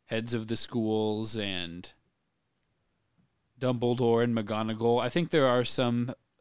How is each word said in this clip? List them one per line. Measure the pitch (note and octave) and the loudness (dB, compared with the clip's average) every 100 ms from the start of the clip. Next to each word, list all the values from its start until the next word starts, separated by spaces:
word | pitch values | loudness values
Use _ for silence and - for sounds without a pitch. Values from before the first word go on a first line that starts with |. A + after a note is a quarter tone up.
| - | -6
heads | A2+ A#2 | -6 -4
of | A#2+ A2 | -4 -2
the | A2+ | -2
schools | - B2 A2 A2 G#2+ G#2+ A2 A2+ | -2 -2 0 0 0 -2 -4 -4
and | G2+ F#2 F2 F2 - - _ _ _ _ _ _ _ _ _ _ _ _ _ _ _ - | -4 -6 -8 -10 -14 -20 _ _ _ _ _ _ _ _ _ _ _ _ _ _ _ -4
Dumbledore | B2+ B2 A#2+ A#2+ A#2+ A#2 | -2 0 0 2 4 4
and | A#2+ A2+ | 4 0
McGonagall. | G#2+ G#2+ A2 A2 A#2 A#2+ | -2 -2 -2 0 2 2
I | A#2+ | 2
think | E3+ D#3+ | -2 0
there | E3 C3 | 2 4
are | B2 | 4
some, | A#2+ - B2 A#2+ A#2+ - _ _ | 2 0 0 0 -2 -6 _ _